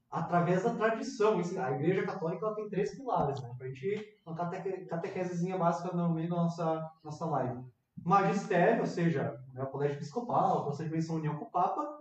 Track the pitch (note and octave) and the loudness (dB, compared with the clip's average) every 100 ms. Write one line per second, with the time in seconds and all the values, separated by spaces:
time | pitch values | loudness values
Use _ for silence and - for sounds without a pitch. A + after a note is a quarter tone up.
0 | _ E3+ D#3+ F3 E3 F#3 A#3 A3 A3 A3+ | _ -4 2 4 4 4 2 2 2 0
1 | - - G#3+ F3+ E3 - C3+ C#3 E3+ F#3+ | -2 2 4 4 0 -2 -2 2 2 2
2 | - - D#3+ F#3 G#3+ G#3+ G#3 F3 G3+ - | 0 -2 -4 -2 -2 -4 -2 -2 -2 -4
3 | B3+ F3 C#3 B2 - - C3 - F#3+ G#3+ | -2 0 0 -2 -6 -10 -10 -6 -4 -4
4 | - - E3 E3+ F3 F3 F#3+ F3+ - E3+ | -6 -16 -10 -6 -4 -4 -6 -6 -6 -6
5 | F#3+ F#3 F3 F3 F3+ F#3 E3+ F3 F3+ F3 | -4 -4 -2 -2 -2 2 2 2 0 0
6 | E3+ D#3+ E3+ F3 E3+ F3 E3 D#3+ D#3+ - | 2 0 0 0 0 0 0 0 -4 -12
7 | D3+ - E3 C3+ B2 B2 - - _ - | -14 -8 -2 -2 -2 -6 -12 -20 _ -6
8 | F3 G3 - - - F3 F#3 A3 E3+ F3+ | 4 6 6 2 2 4 6 4 2 2
9 | E3 C3+ B2 - - B2+ C3+ C#3 C#3+ C#3+ | 2 2 -2 -6 -10 -8 -6 -2 -2 -2
10 | - A#3+ - D3+ F#3+ E3 C#3+ - D#3+ D#3+ | -6 -6 0 2 4 2 0 -4 -2 -2
11 | D#3+ D#3+ D3+ D3 - F4+ F#4 - D4 - | -2 -2 -2 -4 -2 0 0 0 -6 -8